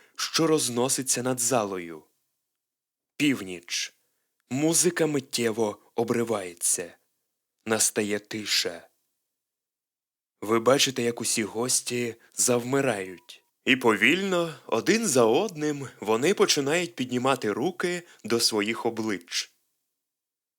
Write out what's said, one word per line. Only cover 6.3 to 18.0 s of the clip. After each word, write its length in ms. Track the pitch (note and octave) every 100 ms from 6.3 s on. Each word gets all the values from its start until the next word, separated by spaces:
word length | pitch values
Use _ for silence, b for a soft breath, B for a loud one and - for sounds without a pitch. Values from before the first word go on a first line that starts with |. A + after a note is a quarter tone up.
| G#2+ F#2 E2+ - - E2+ - _ _ _ _ _ _ A2+
Настає 540 | G#2+ - - G#2 G#2
тиша. 680 | - A2 G2+ - F#2 E2+ - _ _ _ _ _ _ _ _ _ _ _ _ _ _ _
Ви 180 | G2+ A#2
бачите, 440 | A#2 C#3+ C3+ B2+
як 180 | A#2+ -
усі 220 | A2+ A#2
гості 720 | G2+ A2 B2+ - - A#2+ A#2+ - b
завмирають. 1080 | - - A#2+ B2 C#3 C3 G2+ F#2 F2 - - _ _ -
І 100 | C3
повільно, 800 | B2 G2+ A#2 F3+ G3 F3+ E3+ C#3 -
один 400 | A2+ G#2+ A3+ G#3+
за 160 | B2+ A2+
одним, 640 | C#3 G#3+ D#3 D3+ C#3+ C3 -
вони 340 | G2+ A2 D#3
починають 600 | G#3 F#3 D3+ C#3 E3+ E3+ -
піднімати 560 | B2+ B2 C3 C3 G#2+
руки 520 | G2+ E3 - F3 F3